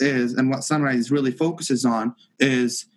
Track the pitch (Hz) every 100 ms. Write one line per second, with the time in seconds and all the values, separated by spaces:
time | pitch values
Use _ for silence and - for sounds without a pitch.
0 | 143 131 120 123 131 135 - 151 143 123
1 | 117 143 135 123 160 165 - 123 123 113
2 | 110 - _ - 135 127 120 - -